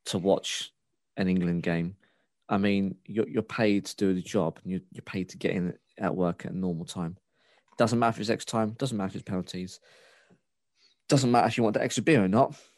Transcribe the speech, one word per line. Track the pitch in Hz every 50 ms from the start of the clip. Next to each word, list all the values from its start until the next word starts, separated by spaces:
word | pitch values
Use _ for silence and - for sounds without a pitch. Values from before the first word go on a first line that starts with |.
| _
to | - - 95
watch | 85 98 90 - - - - - - - - _ _ _ _ _ _ _ _ -
an | 98 92
England | 92 92 87 87 87 87 78
game, | 90 85 85 85 87 101 - _ _ _ _ _ _ _ _ _ -
I | 101 98
mean, | 98 104 101 98 98 95 - - _
you're, | - 101 110 110 -
you're | - 110 107
paid | - - - 117 107 101 101 92
to | - -
do | - 104 95 92
the | 92
job, | 87 - - 104 85 82 - - -
and | 90
you're, | 92 87 - -
you're | - - -
paid | - - 95 90 -
to | - -
get | - -
in | 95 98 87 90 - - _ _ _ -
at | 104 92 -
work | 92 90 87 85 - -
at | -
a | - 90
normal | 92 92 85 80 85
time. | - - 90 85 82 90 - _ _ _ _ _ _ _ _ _ _ _ -
Doesn't | 120 110 127 117
matter | 120 113 110 -
if |
it's | 107 107
extra | 110 - - - - 113
time, | 110 107
doesn't | 110 - 139 131 117 104
matter | 95 95
if | -
it's | - -
penalties, | - 98 92 90 - - 92 92 90 - - _ _ - - - - _ _ _ _ _ _ _ _ _ _ _ _ _ _ _ _ _ _ _ -
doesn't | 147 135 127 120
matter | 120 120 - 110
if | 113 -
you | 117
want | 107 107
the | - 117
extra | - - - 104
beer | - 160 123 98
or | 92
not. | 98 120 139 - 151 - - _ _